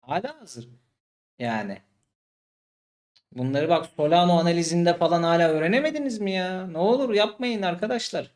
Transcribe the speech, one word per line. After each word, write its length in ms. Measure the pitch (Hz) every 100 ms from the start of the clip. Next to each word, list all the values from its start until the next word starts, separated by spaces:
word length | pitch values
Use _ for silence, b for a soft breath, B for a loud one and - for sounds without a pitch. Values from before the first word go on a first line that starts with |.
Hala 400 | 123 156 240 311
hazır. 260 | 220 123 123 - _ _ _ _ _ _
Yani. 380 | 120 110 101 95 _ _ _ _ _ _ _ _ _ _ _ _ _ _ _
Bunları 380 | 123 127 139 156
bak 160 | 165 160
Solano 480 | - 151 170 175 170
analizinde 580 | 170 170 165 170 170 170
falan 260 | 165 170
hala 260 | 170 170 165
öğrenemediniz 720 | 156 160 226 302 302 277 220
mi 120 | 202
ya? 360 | 190 185 185 185
Ne 100 | 160
olur 360 | 190 247 262
yapmayın 480 | 208 220 - 247 226
arkadaşlar. 720 | 185 175 220 240 - 170 -